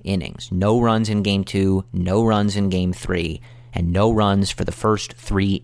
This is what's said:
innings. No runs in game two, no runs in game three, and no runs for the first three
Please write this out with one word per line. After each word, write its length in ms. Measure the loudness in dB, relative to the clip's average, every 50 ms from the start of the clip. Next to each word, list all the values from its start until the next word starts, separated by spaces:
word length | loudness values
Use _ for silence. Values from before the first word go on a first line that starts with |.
| -6
innings. 460 | -4 -2 -2 -2 -6 -10 -14 -10 -6
No 280 | -2 0 2 2 2 4
runs 300 | 4 2 2 2 0 0
in 140 | 0 0 0
game 200 | 0 0 0 -2
two, 400 | -2 0 0 2 2 2 0 -2 -4
no 320 | -4 -4 -2 0 2 2 2
runs 320 | 2 2 2 0 0 0
in 140 | -2 -2 0
game 240 | 0 0 0 -2 -2
three, 480 | -4 -4 -4 -4 -2 -2 -4 -6 -10 -14 -18 -20 -20 -16 -10 -6
and 180 | -4 -2 0
no 200 | 0 2 2 2
runs 400 | 4 4 2 4 2 2 0 0
for 120 | -2 -4 -6
the 80 | -6
first 420 | -4 -2 0 0 0 0 -2 -8 -14
three 420 | -10 -6 -2 0 0 2 0 0 -2